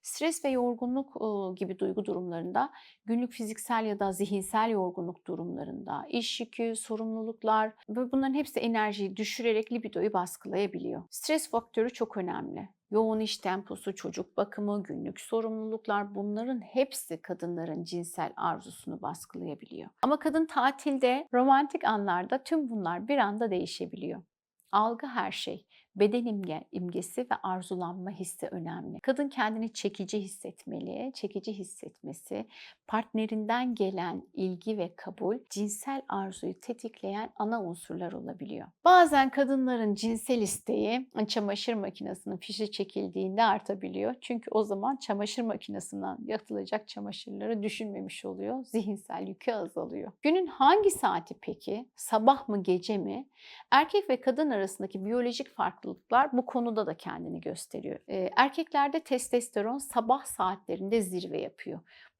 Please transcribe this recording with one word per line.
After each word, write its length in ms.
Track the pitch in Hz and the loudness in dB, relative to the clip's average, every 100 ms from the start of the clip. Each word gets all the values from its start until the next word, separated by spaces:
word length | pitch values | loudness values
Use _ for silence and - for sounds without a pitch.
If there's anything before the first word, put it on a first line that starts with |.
Stres 420 | - - 311 320 | -12 -2 -2 0
ve 40 | 277 | 0
yorgunluk, 720 | 262 247 240 247 254 277 - | 2 2 0 0 -2 -2 -4
ıı, 320 | 220 208 190 | -2 0 -2
gibi 240 | 185 185 185 | -4 -4 -2
duygu 260 | 190 190 | -2 0
durumlarında, 640 | 208 180 180 170 175 185 269 - - - | -2 -4 -4 -4 -2 0 0 -4 -20 -16
günlük 280 | 208 233 247 | -2 -2 -2
fiziksel 520 | - 214 220 - 233 | -4 -6 -6 -2 0
ya 140 | 220 202 | 0 0
da 140 | 196 | 0
zihinsel 580 | 185 196 202 190 220 226 | 0 0 0 0 2 4
yorgunluk 560 | 214 180 180 175 180 - | 2 0 -2 -6 -6 -8
durumlarında, 800 | 175 170 180 160 - 196 - - | -6 -4 -6 -6 -8 -6 -6 -2
iş 320 | 240 226 - | -4 -2 -4
yükü, 360 | 233 - 233 220 | -6 -4 -4 -4
sorumluluklar 960 | - 220 226 220 220 226 220 220 220 - - | -6 -4 -4 -4 -6 -2 4 4 4 -2 -6
ve 240 | 214 247 | -4 0
bunların 220 | 269 269 | 2 2
hepsi 260 | 262 285 - | 2 0 0
enerjiyi 560 | 233 226 214 208 196 190 | 0 2 2 0 -2 -2
düşürerek 560 | 208 - 233 220 220 | -4 0 2 2 2
libidoyu 400 | 240 214 175 196 | -4 -2 0 2
baskılayabiliyor. 880 | 208 180 - - 190 202 - - - 180 | 2 0 -6 -4 0 0 -2 -4 -6 -8
Stres 400 | - - 311 - | -10 0 0 2
faktörü 400 | 233 226 - 233 | -2 0 0 0
çok 260 | 240 220 214 | 0 -4 -2
önemli. 520 | 180 - - - 202 _ _ | -2 -4 -6 -8 -10 _ _
Yoğun 300 | 208 220 220 | 2 4 2
iş 180 | 214 - | 0 -2
temposu, 560 | 190 190 196 190 - | -2 -2 -4 -8 -6
çocuk 420 | 190 - 175 180 - | -6 -6 -6 -4 -2
bakımı, 460 | 202 - 208 202 | -2 0 -2 -2
günlük 380 | 190 165 - - | -2 -6 -6 -10
sorumluluklar, 920 | - 226 226 220 220 220 220 208 202 | -2 -2 0 -4 -4 -4 0 0 0
bunların 460 | 202 202 208 240 254 | -4 -2 -2 -2 -4
hepsi 640 | - 262 269 - - 165 | -2 0 2 0 -8 -8
kadınların 640 | - 175 170 170 165 170 | -6 -4 -2 -4 -4 -4
cinsel 480 | 170 175 170 - 160 - | -4 -6 -6 -4 -4 -2
arzusunu 640 | 175 160 - - - - | -2 -2 -8 -14 -10 -6
baskılayabiliyor. 880 | 135 170 - - 175 147 - 80 - _ | -6 -6 -12 -10 -8 -8 -12 -14 -14 _
Ama 160 | 254 294 | 2 2
kadın 280 | 311 302 320 | 2 2 2
tatilde, 840 | 294 254 269 302 269 254 262 - | 4 2 2 -2 4 4 4 2
romantik 500 | 247 262 269 285 - | 4 8 8 6 2
anlarda 540 | - 214 202 175 180 254 | 2 2 2 0 0 -2
tüm 320 | - 320 269 | 0 0 0
bunlar 380 | 220 175 175 220 | -2 -2 -2 0
bir 100 | 277 | 2
anda 320 | 208 208 233 | 4 2 0
değişebiliyor. 720 | 180 180 - 175 - - - - _ _ _ _ | 0 -2 -6 -8 -6 -6 -8 -12 _ _ _ _
Algı 340 | 202 220 233 277 | 4 4 0 -4
her 260 | 240 196 | -2 -2
şey. 340 | - - - - _ _ 190 | -4 -6 -8 -12 _ _ 4
Beden 280 | 202 240 | 4 4
imge-, 400 | 233 208 180 156 - | 0 -2 -4 -6 -6
imgesi 480 | - 180 180 180 - | -6 -4 -4 -6 -6
ve 140 | 247 - | -2 -2
arzulanma 680 | 190 185 175 185 175 185 185 | 0 -2 -2 -4 -4 -6 -8
hissi 360 | 202 180 - - | -8 -8 -6 -6
önemli. 540 | 185 165 165 - - | -6 -6 -6 -8 -4
Kadın 280 | - 269 285 | 0 2 0
kendini 440 | 262 220 220 220 | 0 0 0 -4
çekici 460 | - 202 202 190 214 | -2 -4 -2 -4 -2
hissetmeli. 920 | 196 - - - - - 175 - 254 | -4 -8 -14 -14 -10 -8 -6 -6 -6
Çekici 380 | 254 202 208 208 | -6 -6 -4 -6
hissetmesi, 920 | 196 180 - 156 - 143 165 - 196 226 - - - - | -8 -10 -12 -16 -14 -12 -12 -8 -8 -8 -14 -20 -20 -4
partnerinden 840 | 220 226 220 220 220 214 233 254 | -4 -2 -2 -2 -2 0 0 0
gelen 480 | 233 196 190 175 185 - | 0 0 0 -4 -6 -8
ilgi 460 | - 190 180 220 214 | -4 -4 -2 -4 -2
ve 160 | 170 - | -4 -6
kabul, 420 | - 185 185 247 - | -14 -4 -2 -2 -4
cinsel 520 | 202 208 208 - 269 - | -4 -4 -4 -6 -6 -4
arzuyu 520 | 196 190 185 - 185 | -4 -4 -6 -8 -8
tetikleyen 720 | - 233 226 - 190 196 226 - | -8 -8 -8 -8 -6 -6 -8 -4
ana 260 | 214 226 | -2 -2
unsurlar 500 | 185 175 - 170 175 | -2 -8 -8 -6 -6
olabiliyor. 560 | 190 - 180 170 - - _ | -6 -10 -10 -8 -8 -10 _
Bazen 460 | 339 359 330 285 269 | 10 10 10 8 4
kadınların 640 | 277 269 269 254 247 214 | 4 4 4 2 2 2
cinsel 480 | 202 226 226 - 240 | 2 0 -2 2 2
isteği 680 | 202 - - 214 208 240 262 - 214 | 2 -2 -2 0 2 0 -2 -2 0
çamaşır 460 | 233 208 202 - | 2 0 0 0
makinesinin 640 | 226 196 196 - 190 - 185 | 0 -2 -6 -8 -8 -6 -8
fişi 340 | - 202 214 | -8 -4 -4
çekildiğinde 720 | - 196 - 190 180 190 196 | -2 -4 -2 -4 -2 -2 4
artabiliyor. 720 | 226 202 - 202 190 185 208 247 | 6 4 0 -4 -4 -2 -2 -2
Çünkü 300 | - 240 - | -6 -6 0
o 140 | 220 | 0
zaman 320 | 214 196 220 277 | 2 0 0 -2
çamaşır 460 | - 202 208 - | -2 -2 0 -2
makinesinden 760 | 233 214 - 202 - 196 196 185 | -2 -2 -6 -8 -8 -6 -6 -6
yatılacak 640 | - 214 - 110 - 214 214 | -6 -6 -4 -6 -4 -4 -6
çamaşırları 760 | - 202 196 - 202 214 226 | -10 -8 -10 -10 -6 -4 -2
düşünmemiş 600 | 208 - 220 196 190 - | -2 -4 -6 -6 -8 -8
oluyor. 400 | 196 185 196 262 | -8 -6 -4 -4
Zihinsel 640 | 254 220 196 202 - 175 190 | -2 -2 -2 -4 -6 -8 -6
yükü 240 | 190 - | -4 -4
azalıyor. 600 | 226 170 - - - - - | -2 -4 -6 -6 -8 -10 -2
Günün 240 | 285 349 359 | 2 2 0
hangi 440 | - 269 392 403 | 6 8 8 6
saati 440 | - 214 175 165 - | 4 2 2 -4 -10
peki? 460 | - - - 202 254 _ | -8 -8 -6 -6 -6 _
Sabah 520 | - 214 226 269 - | 0 6 8 6 4
mı, 140 | 208 | 0
gece 360 | 185 180 180 208 | 2 2 2 0
mi? 300 | 180 208 269 _ - - - | 0 -4 -8 _ -20 -20 6
Erkek 400 | 262 302 403 392 | 6 6 2 2
ve 100 | 254 | 2
kadın 300 | 262 254 302 | 2 2 2
arasındaki 540 | 214 190 - 196 190 | 2 0 -2 -6 -4
biyolojik 440 | 190 240 240 233 269 | -2 0 0 -2 -8
farklılıklar 320 | - 180 - - - _ 233 285 | -2 -2 -2 -10 -10 _ 4 6
bu 140 | 254 254 | 4 2
konuda 400 | 254 240 220 202 | 0 0 2 0
da 100 | 160 | -2
kendini 440 | - 170 165 170 | -6 -8 -6 -6
gösteriyor. 580 | 160 175 - 196 196 - - | -6 -8 -8 -8 -6 -8 -6
Ee, 220 | 190 185 - | -2 0 4
erkeklerde 640 | 269 277 330 294 277 320 | 4 4 0 2 2 2
testosteron 760 | - 254 - 247 240 214 208 208 | 0 0 2 0 0 -2 -2 -2
sabah 460 | - 240 226 262 | 0 0 4 2
saatlerinde 800 | - - 185 196 - 180 190 226 | 2 0 0 0 -4 -4 2 2
zirve 380 | 190 185 180 - | 2 -2 -4 -4
yapıyor. 400 | - - - 175 - - - _ | -6 -8 -10 -10 -12 -20 -20 _